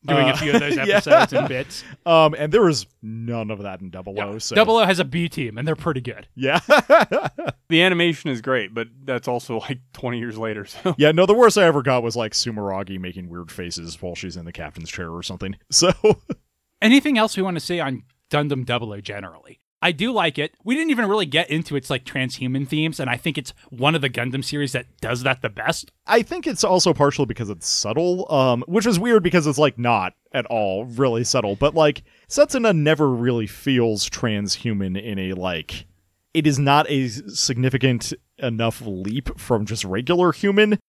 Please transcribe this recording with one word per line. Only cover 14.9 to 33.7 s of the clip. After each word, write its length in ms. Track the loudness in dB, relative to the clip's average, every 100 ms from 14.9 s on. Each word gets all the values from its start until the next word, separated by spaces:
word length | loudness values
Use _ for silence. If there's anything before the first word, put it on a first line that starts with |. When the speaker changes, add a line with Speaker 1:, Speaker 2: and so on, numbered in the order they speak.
Speaker 2:
chair 180 | -12 -10
or 120 | -10
something. 320 | -12 -10 -10 -12
<laughs> 80 | _
So. 200 | 0 2 2 2 2 -4 -14 _ _ _ _
Speaker 1:
Anything 340 | 4 4 4 0
else 180 | 0 -2
we 40 |
wanna 200 | -4 -4
say 180 | -6 -4
on 240 | -4 -6 _ _ _
Gundam 360 | -4 -2 -4 -2
Double 260 | -4 -6
O 60 | -12
generally? 600 | -12 -12 -12 -18 _ -20 _ _
I 80 | -2
do 200 | 0 -2
like 280 | 2 0 0
it. 140 | -6 _
We 100 | -4 -2
didn't 140 | 0
even 160 | 0 0
really 180 | 0 0
get 220 | -2 0
into 240 | -4 -2 -6
its, 140 | -4
like, 160 | -6 -4
transhuman 640 | -6 -6 -6 -4 -4 -2
themes, 320 | -2 -2 -4
and 100 | -6
I 80 | -4
think 200 | -4 -6
it's 160 | -10 -20 _
one 240 | 0 0
of 80 | 2
the 80 | -2
Gundam 340 | -4 -6 -6
series 280 | -6 -4 -4
that 140 | -4 -8 _
does 200 | -6 -2
that 180 | -2 -2
the 60 | -4
best. 420 | -4 -4 -4 -10 _ 2
Speaker 2:
I 140 | 2
think 240 | 2 -6 -4
it's 160 | -2
also 300 | 2 2 2
partially 320 | 2 2 2 -4
because 220 | -4 -8
it's 180 | -8 -6
subtle, 640 | -4 -2 -2 -2 -2 0
um, 300 | 2 2 2 0
which 180 | 0 2
is 100 | 0
weird 220 | 4 4
because 220 | 4 2 2
it's, 140 | 2
like, 180 | 2 2
not 360 | 0 0 0 _ _
at 140 | -6 -2
all 380 | -2 0 -2 -6
really 380 | 0 0 0
subtle, 320 | 0 0 0 0
but, 200 | 0 4
like, 280 | 2 2 _ _ _
Setsuna 460 | 2 2 4 2 4
never 340 | 2 4 2
really 360 | 2 0 0 -4
feels 640 | -6 0